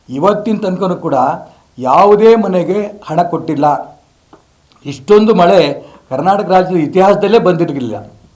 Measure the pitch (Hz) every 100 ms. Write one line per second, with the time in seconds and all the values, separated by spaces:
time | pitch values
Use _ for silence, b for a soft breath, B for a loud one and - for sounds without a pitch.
0 | - 131 185 202 220 196 190 180 190 180
1 | 160 135 131 - B B B - 127 151
2 | 202 208 226 226 196 185 160 208 202 -
3 | - 160 170 160 160 143 147 135 - -
4 | _ _ _ - _ _ _ _ 139 -
5 | - 208 220 185 170 190 143 139 B B
6 | - 131 175 202 175 185 180 180 147 185
7 | 190 - 202 226 180 165 156 139 117 101
8 | - _ _